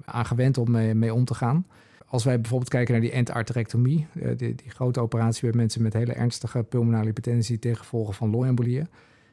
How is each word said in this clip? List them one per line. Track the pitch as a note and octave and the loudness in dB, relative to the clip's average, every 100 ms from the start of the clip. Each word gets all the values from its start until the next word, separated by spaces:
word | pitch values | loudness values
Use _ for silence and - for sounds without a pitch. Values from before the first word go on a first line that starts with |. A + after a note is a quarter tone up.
| - | -8
aan | A#2+ A#2+ | -6 -2
gewend | A#2+ B2+ C3+ | 2 2 2
om | A#2 | 2
mee, | A#2 A2+ | 2 2
mee | A2 A2+ | 2 2
om | A2+ B2 | 2 0
te | |
gaan? | A#2 A#2 D3+ F#3 - - - - | 0 0 0 -2 -8 -20 -20 -6
Als | B2+ | -2
wij | A#2+ B2 | 2 0
bijvoorbeeld | A2+ B2+ B2 | 0 -2 0
kijken | B2+ A#2+ | 0 2
naar | A#2+ | 2
die | A#2 | 2
endarterectomie, | B2 A#2+ A#2 A2 A#2+ A2 A2+ B2 D#3+ D3+ | 0 -2 -2 -4 -4 -2 0 2 2 -2
eh, | - B2 A#2+ | -4 -4 -2
die, | A#2+ A#2+ | -4 -6
die | - | -10
grote | - B2+ B2 | -4 -2 0
operatie | A#2 A#2 A2+ A2+ A#2+ | 0 0 0 0 0
bij | A2+ | 2
mensen | A2+ A#2 | 2 2
met | A2+ | 0
hele | A2 A#2+ | 0 -2
ernstige | A#2+ A#2+ - A2+ B2+ | 0 -2 -2 -4 -4
pulmonale | A2+ B2+ A#2 A2+ A2 | -2 0 2 2 0
hypertensie | G#2+ - A#2+ A2 A#2 | -2 -2 0 0 -2
ten | B2 A2+ | -2 -4
gevolge | - A#2 G#2+ | -4 -4 -4
van | G2 A2 | -2 0
longembolieën. | A2+ B2+ B2 A#2 B2 E3 - - _ _ | 2 2 2 2 -2 -4 -10 -20 _ _